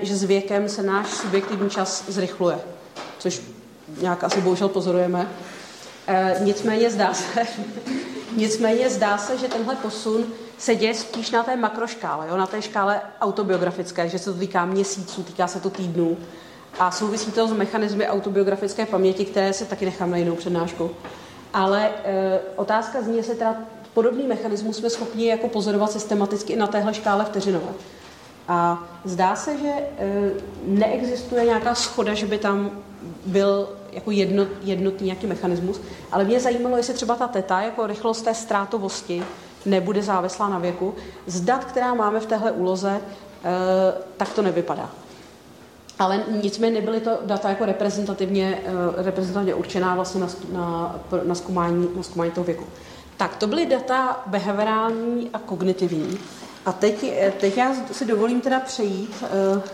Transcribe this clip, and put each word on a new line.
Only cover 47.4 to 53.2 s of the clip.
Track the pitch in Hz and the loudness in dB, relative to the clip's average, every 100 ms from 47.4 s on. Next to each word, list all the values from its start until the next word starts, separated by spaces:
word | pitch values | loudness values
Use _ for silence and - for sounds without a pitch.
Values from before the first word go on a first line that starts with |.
| 202 | 0
jako | 196 | 2
reprezentativně, | 214 190 202 196 202 190 190 196 190 185 185 | 0 2 0 0 -2 -2 0 2 2 0 -2
eh, | 180 175 165 | 0 0 0
reprezentativně | 185 185 185 202 190 | 0 0 -2 0 0
určená | 165 175 190 185 | 0 -2 0 2
vlastně | 180 185 190 | 2 0 -2
na | 180 | -2
sk-, | - 170 | -4 -6
na, | 180 175 170 175 - - | -4 -2 -2 -4 -6 -4
pr-, | 180 175 | 0 0
na | |
zkoumání, | 175 - 180 170 175 175 180 | -2 -2 0 2 2 2 -2
na | |
zkoumání | 175 170 170 | -4 -2 0
toho | 175 | 0
věku. | 175 165 - - - - - | -2 -4 -8 -14 -18 -18 -12
Tak, | - | -4